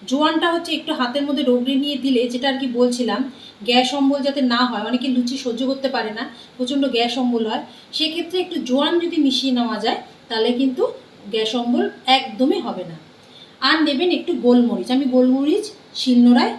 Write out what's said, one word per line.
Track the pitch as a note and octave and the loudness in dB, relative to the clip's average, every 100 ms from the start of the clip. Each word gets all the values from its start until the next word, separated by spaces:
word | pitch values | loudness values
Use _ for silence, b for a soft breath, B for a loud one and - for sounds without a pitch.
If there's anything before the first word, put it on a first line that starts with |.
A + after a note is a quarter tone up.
| G3+ | -4
জোয়ানটা | C4+ D#4 D#4+ F4 | 0 2 2 2
হচ্ছে | E4+ E4+ D4+ | 0 -2 -6
একটু | - | -4
হাতের | C4+ A#3+ C#4 C#4+ | -4 -2 -2 -2
মধ্যে | C#4+ | -2
রগড়ে | B3+ B3 B3+ C#4 | 2 2 2 0
নিয়ে | D4 C#4 C4 | 0 -2 0
দিলে, | B3 B3 | 2 0
যেটা | B3 C4+ | 0 -2
আর | C4 | -2
কি | C4 A#3 | -2 2
বলছিলাম, | B3 A#3+ A3+ G3+ C4 B B B G#3 | 0 2 -2 -2 -4 B B B 0
গ্যাস | B3 B3+ | 2 2
অম্বল | C#4+ C4+ C#4 C4+ | 2 2 2 0
যাতে | C#4 B3+ | 0 0
না | A#3+ B3 | 2 0
হয়। | G#3 A3+ | -2 -2
অনেকে | B3 C#4 A#3+ | -2 0 -2
লুচি | A#3+ C4+ | -2 -2
সহ্য | B3+ A3+ C4 | -4 -4 -2
করতে | C4+ C4+ A3 | -2 -4 -4
পারে | G#3+ G#3+ | -4 -6
না, | B3+ B B - | -10 B B -8
প্রচণ্ড | B3 C#4 C4+ A#3 | -4 0 0 0
গ্যাস | A#3+ C4+ | 0 0
অম্বল | B3 A#3 G#3+ | 0 0 -2
হয়, | B3+ - B B - | -4 -8 B B -4
সেক্ষেত্রে | D#4 D#4+ E4 F#4 F4+ | -4 -4 -4 -4 -4
একটু | D#4+ A#3+ | -4 -2
জোয়ান | B3+ D#4 E4+ | 0 2 0
যদি | E4+ D#4+ C4+ | 0 0 2
মিশিয়ে | - C4+ B3 | 2 0 0
নেওয়া | A#3 G#3+ A3 | 0 -2 -2
যায় | - - B - | -4 -6 B -6
তাহলে | A3 A3+ B3 | -2 0 2
কিন্তু | C4+ B3+ A#4 - - - G3+ | 0 0 -2 -4 -16 -20 -8
গ্যাস | A3 A3 B3 | -4 -2 -2
অম্বল | A#3+ A#3+ G4+ - - C4 | 0 0 0 -4 0 0
একদমই | B3+ G#3 C4 F#4+ A#3+ | 0 -2 0 0 -4
হবে | F#3+ E3+ | -8 -10
না। | D#3+ - - B B B B | -14 -20 -20 B B B B
আর | C4 D#4+ D4 | 0 2 2
নেবেন | C4 F4+ | 0 0
একটু | D4+ - C4 A#3+ | 0 -2 0 4
গোলমরিচ, | B3 A#3 F#3+ F3+ | 4 4 0 -2
আমি | C4 C4+ | 0 2
গোলমরিচ | B3+ B3+ C4 C#4+ G4+ G#4 - - - | 4 4 4 2 0 -2 -10 -16 -6
শিলনোড়ায় | C4 A#3+ A#3+ B3 G4+ | 2 6 8 6 4